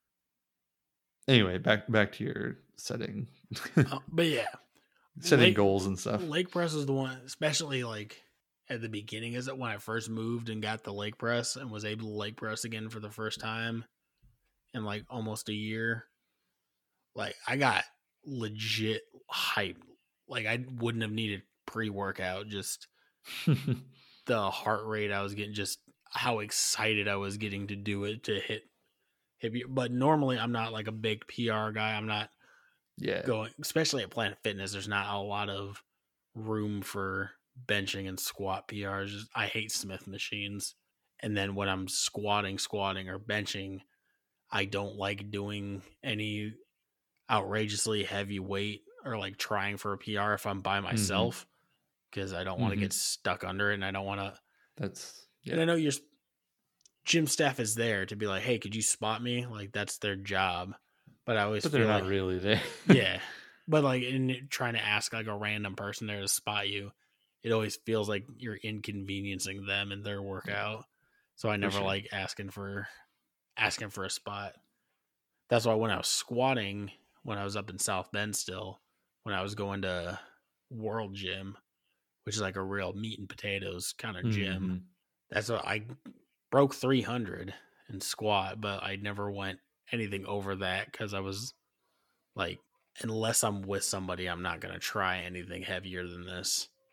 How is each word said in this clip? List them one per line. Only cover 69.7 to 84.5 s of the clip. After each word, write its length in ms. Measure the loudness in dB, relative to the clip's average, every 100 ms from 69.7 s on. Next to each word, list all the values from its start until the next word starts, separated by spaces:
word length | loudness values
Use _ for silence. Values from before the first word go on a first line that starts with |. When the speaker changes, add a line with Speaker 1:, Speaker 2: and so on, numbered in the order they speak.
| -2 -2
Speaker 2:
and 120 | -4
their 180 | -6 -4 -4 -6
Speaker 1:
Yeah. 120 | -4 -2
Speaker 2:
workout. 300 | -2 -6 -12 _ _ _ _ -4
So 140 | 0
I 60 | 2
Speaker 1:
For 100 | 2
Speaker 2:
never 100 | 2
Speaker 1:
sure. 20 |
Speaker 2:
like 260 | 2 0 -2
asking 380 | -4 -4 -6 -8
for, 380 | -8 -6 -6 -8 -12 -20 _ _ _ _ 0
asking 340 | 0 0 -6
for 140 | -6
a 60 | -4
spot. 460 | -4 -6 -8 -8 -12 _ _ _ _ _ _ _ _ 2
That's 160 | 4 6
why 80 |
when 160 | 4 4
I 80 | 2
was 100 | 2
squatting, 840 | 0 0 2 4 4 0 -4 -8 -10 _ _
when 140 | -6 -4
I 60 |
was 120 | -2 -4
up 140 | -4
in 80 | -4
South 340 | 0 0 -2
Bend 240 | -2 -2 -2
still, 460 | -4 -6 -8 -10 _ _ _ _
when 100 | -2
I 80 | -2
was 120 | -2
going 280 | -2 -2 -2
to 380 | 0 -2 -2 -6 -12 _ _ _ -14
World 440 | -8 -4 -4 -4
Gym, 440 | -6 -6 -6 -8 -12 _ _ _ _ _ _
which 120 | -6 -2
is, 60 |
like, 140 | -2 -2
a 60 |
real 280 | -2 -2 -2
meat 240 | -4 -6 -8
and 80 | -10
potatoes 640 | -6 -4 -2 -2 -6 -6
kinda 300 | -6 -8 -2
gym, 460 | 0 2 0